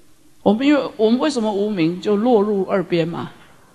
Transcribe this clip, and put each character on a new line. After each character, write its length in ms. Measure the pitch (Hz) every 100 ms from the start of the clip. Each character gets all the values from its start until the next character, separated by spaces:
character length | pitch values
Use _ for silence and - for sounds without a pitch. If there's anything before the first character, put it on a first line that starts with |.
| - - - -
我 100 | 196
们 140 | 220 277
因 80 |
为， 180 | 294 165 -
我 160 | 220
们 80 | 247
为 100 | 302
什 140 | 247
么 80 | 214
无 180 | 196 208
明？ 320 | 196 160 180
就 140 | 208 202
落 260 | 240 220
入 220 | 214 196
二 180 | 180 196
边 260 | 160 175 160
嘛。 240 | 160 - - - - -